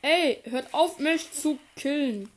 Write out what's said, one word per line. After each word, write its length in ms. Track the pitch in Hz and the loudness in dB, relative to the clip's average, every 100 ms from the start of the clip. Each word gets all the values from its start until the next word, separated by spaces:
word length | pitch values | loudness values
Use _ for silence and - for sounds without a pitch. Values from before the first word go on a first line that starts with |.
Ey, 400 | 277 339 311 226 | 4 4 4 0
hört 300 | - 247 - | -4 -6 -4
auf, 240 | 277 330 - | 0 0 2
mich 340 | 285 320 330 | 0 0 -2
zu 260 | - 302 302 - - | -4 -2 -4 -8 -6
killen. 540 | 277 294 269 208 202 | -2 0 0 -2 -8